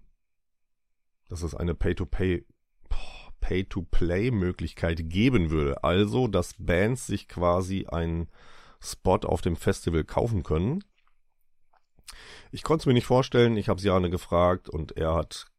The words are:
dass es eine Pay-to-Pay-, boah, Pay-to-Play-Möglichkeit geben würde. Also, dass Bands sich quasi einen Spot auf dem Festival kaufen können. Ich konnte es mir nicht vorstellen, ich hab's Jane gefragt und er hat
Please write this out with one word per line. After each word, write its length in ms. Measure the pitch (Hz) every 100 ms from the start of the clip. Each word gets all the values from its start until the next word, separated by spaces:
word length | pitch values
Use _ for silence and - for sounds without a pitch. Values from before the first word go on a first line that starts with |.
| - _ _ _ _ _ _ _ _ _ _ _ _
dass 140 | 80
es 120 | 82
eine 200 | 80 85
Pay-to-Pay-, 720 | 78 90 82 87 - 92 87 - _ _ _ -
boah, 440 | - - - - -
Pay-to-Play-Möglichkeit 1700 | - 92 98 98 85 - 85 90 123 107 90 - 80 - 87 82 80
geben 400 | 92 127 117 80
würde. 340 | 80 71 -
Also, 440 | 76 92 104 127 120
dass 260 | 95 - -
Bands 480 | 90 87 107 131 -
sich 220 | 104 -
quasi 580 | 92 87 90 90 98 -
einen 420 | 85 82 85 80 - - - - _
Spot 360 | - - 92 92
auf 260 | - 85
dem 140 | 92 82
Festival 480 | - - - 82
kaufen 380 | - - 117 104
können. 400 | - 78 101 185 - _ _ _ _ _ _ _ _ _ _ _ - - - - -
Ich 120 | -
konnte 200 | - 160
es 40 | 143
mir 80 |
nicht 120 | 123 -
vorstellen, 500 | 127 131 120 120 107
ich 120 | 104
hab's 160 | 90
Jane 240 | 98 92 90
gefragt 640 | 90 - 87 87 90 -
und 260 | 78 76 -
er 180 | 80
hat 320 | 82 78 - -